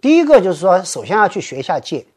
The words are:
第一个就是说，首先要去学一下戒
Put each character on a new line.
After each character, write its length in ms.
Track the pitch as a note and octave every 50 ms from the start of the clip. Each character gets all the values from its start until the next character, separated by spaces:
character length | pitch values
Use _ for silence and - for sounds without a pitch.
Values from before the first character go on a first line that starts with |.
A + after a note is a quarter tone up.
第 160 | - C4+ D#4
一 80 | E4 E4+
个 160 | D4 D#4 B3+
就 120 | F#3 F#3+ F3+
是 60 | D3
说， 240 | E3 F#3+ F3+ F#3 F#3
首 220 | - - C3+ G#2+
先 120 | G#2 F3
要 120 | G#3+ G#3+ F#3
去 120 | - G3+
学 200 | D#3 - - C3
一 20 | C3
下 160 | - F3+ C#3+
戒 260 | A#2 - - C3+ A#2 _ _